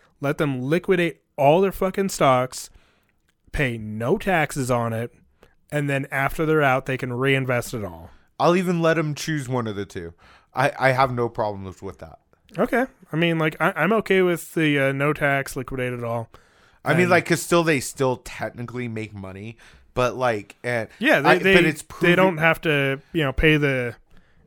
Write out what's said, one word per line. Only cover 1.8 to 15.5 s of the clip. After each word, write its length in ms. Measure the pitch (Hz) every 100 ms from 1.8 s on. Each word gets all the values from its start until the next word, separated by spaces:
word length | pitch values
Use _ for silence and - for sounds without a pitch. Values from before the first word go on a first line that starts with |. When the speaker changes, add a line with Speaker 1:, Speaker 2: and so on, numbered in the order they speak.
| 190 190 196
Speaker 1:
stocks, 600 | - 147 127 127 - - - _ _ _ _ _ _ _
pay 240 | - 135 117
no 400 | 107 107 117 214
taxes 520 | - 175 147 147 123
on 220 | 120 117
it, 220 | 113 120 _ _ _ _ _ _
and 180 | 147 143
then 180 | 139 139
after 340 | 139 139 - 156
they're 160 | 156
out, 240 | 139 131 135
they 120 | 131
can 160 | 131
reinvest 600 | 120 135 135 131 123 -
it 120 | 123 95
all. 240 | 80 85 - _ -
Speaker 2:
I'll 200 | 147 180
even 240 | 180 175
let 160 | 165 160
'em 180 | 156 143
choose 320 | - 151 123
one 200 | 127 110
of 100 | 98
the 80 | 95
two. 280 | 98 82 - _ _ _
I, 200 | - 131 -
I 140 | 131
have 220 | 127 135
no 160 | 123 120
problems 520 | 120 110 98 95 90
with 180 | 98 90
that. 200 | 82 - _ _ _ -
Speaker 1:
Okay. 280 | 233 233 262 _ -
I 40 | 151
mean, 240 | 170 165
like, 160 | 156 151
I, 100 | 165
I'm 220 | 180 165
okay 280 | 220 - 190
with 320 | 180 170 -
the, 360 | - 156 143 135
uh, 20 |
no 220 | 139 143
tax, 420 | 147 147 139 135